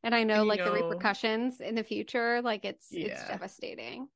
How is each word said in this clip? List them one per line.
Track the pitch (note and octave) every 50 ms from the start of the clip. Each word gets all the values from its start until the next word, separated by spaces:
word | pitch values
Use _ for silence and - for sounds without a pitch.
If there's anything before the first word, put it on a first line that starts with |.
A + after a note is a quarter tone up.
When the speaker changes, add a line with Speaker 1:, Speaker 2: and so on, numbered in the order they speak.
Speaker 1:
And | - A#3 A#3
I | A#3 A3+
know, | A3 G#3+
Speaker 2:
And | G#3+ G#3+
you | G#3+
Speaker 1:
like, | G#3+ G#3 F3+
the | F3+
Speaker 2:
know |
Speaker 1:
repercussions | - F3 E3+ E3 F3 F3 F#3 G#3+ G3+ - - A3+ A3 A3 A#3+ B3+ B3 -
in | - - A3+
the | A3+ A3
future, | - G#3+ G#3 G#3+ - - B3 A#3 A#3 A#3+ A#3+
like, | A#3+ A#3+ A3 G3+ -
it's, | G3 - _ - - G3 F3+
it's | D#3 - - -
Speaker 2:
Yeah. | -
Speaker 1:
devastating. | - - G3 F3 F#3+ - - - - - - A2 A#2 G3 A#3+ C4 C#4+ _